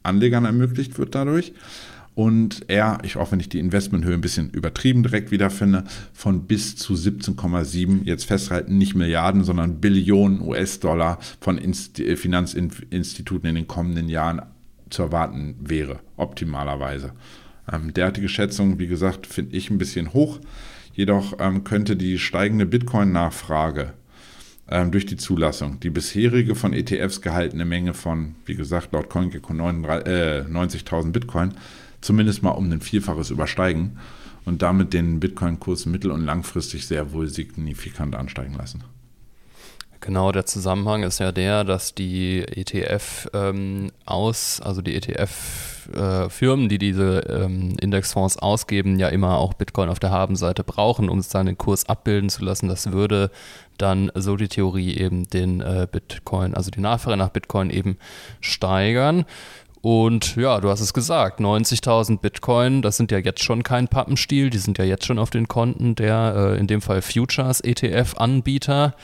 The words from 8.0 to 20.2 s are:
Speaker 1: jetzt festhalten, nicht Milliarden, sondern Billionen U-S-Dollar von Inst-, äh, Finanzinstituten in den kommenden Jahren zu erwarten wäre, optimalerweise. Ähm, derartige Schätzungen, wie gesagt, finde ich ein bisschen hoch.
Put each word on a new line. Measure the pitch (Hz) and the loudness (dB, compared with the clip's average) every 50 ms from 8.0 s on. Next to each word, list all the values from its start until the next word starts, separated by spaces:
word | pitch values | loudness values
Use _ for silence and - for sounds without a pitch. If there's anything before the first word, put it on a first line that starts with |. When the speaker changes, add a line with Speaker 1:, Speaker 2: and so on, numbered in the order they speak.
| 98 | 2
Speaker 1:
jetzt | 92 85 - - | 0 -4 -4 -2
festhalten, | - 104 95 - - 90 87 87 - 98 98 | -2 -2 -2 0 -2 -2 -4 -2 2 2 4
nicht | 98 98 - | 4 4 2
Milliarden, | 92 85 82 82 82 85 92 95 98 95 | 0 2 2 2 2 2 4 4 4 2
sondern | 85 90 87 82 87 85 76 | 4 2 2 0 0 0 2
Billionen | 90 104 98 95 92 92 101 98 101 98 98 95 | 2 4 4 4 4 4 6 6 6 6 4 2
U-S-Dollar | 87 80 60 58 95 95 - - - 85 80 85 82 82 87 - - - - - | 0 -2 -2 -2 -2 -4 -4 -2 0 0 2 2 2 0 0 -2 -8 -14 -16 -4
von | - 98 90 - | 0 0 0 0
Inst-, | - 90 87 - - - - - | 0 -2 -2 -4 -6 -10 -8 -4
äh, | - - 85 - | -2 -2 -2 0
Finanzinstituten | - 87 90 90 90 - - 87 87 82 - - - - 82 90 85 - - - - - 92 90 87 82 | 0 0 0 0 0 0 -2 -2 -4 -4 -4 -8 -12 -6 -4 -4 -4 -4 -8 -10 -8 -6 -6 -2 -2 -2
in | 80 | -2
den | 82 82 - | -2 -2 -4
kommenden | - 87 85 87 85 82 82 82 | -4 -4 -2 -2 -2 -2 -2 -2
Jahren | 80 80 78 82 85 80 - - - - - - - - - - | -2 0 0 0 -2 -4 -6 -12 -20 -20 -20 -20 -20 -20 -18 -10
zu | - - 90 | -6 -4 -2
erwarten | 76 87 82 82 - - 67 73 73 - 62 | 0 0 0 0 -2 -4 -6 -8 -8 -8 -10
wäre, | 73 73 78 78 73 67 67 67 - - - - | -6 -4 -4 -4 -2 -4 -8 -12 -14 -18 -8 -6
optimalerweise. | 87 - - - - 80 73 69 73 71 71 69 67 67 71 69 69 65 62 - - - - - - - - - - - | -6 -6 -4 -6 -6 -6 -4 -4 -4 -4 -4 -4 -4 -6 -6 -6 -8 -10 -12 -16 -20 -20 -20 -20 -20 -20 -20 -16 -12 -8
Ähm, | - 80 78 80 78 | -6 -6 -6 -4 -2
derartige | 87 87 95 98 104 101 95 | 0 0 0 0 -2 -4 -2
Schätzungen, | - - 101 98 - - 101 98 92 82 | 0 0 -2 -2 0 2 2 2 2 2
wie | 90 85 | 0 -2
gesagt, | 90 80 90 95 90 - - | 0 0 0 0 0 -2 -8
finde | - - - 78 62 - | -8 -8 -6 -6 -4 -6
ich | 92 92 - | -6 -4 -2
ein | 107 95 | 0 0
bisschen | 92 - - 90 82 80 | 0 -2 -2 -4 -4 0
hoch. | 82 131 | 2 2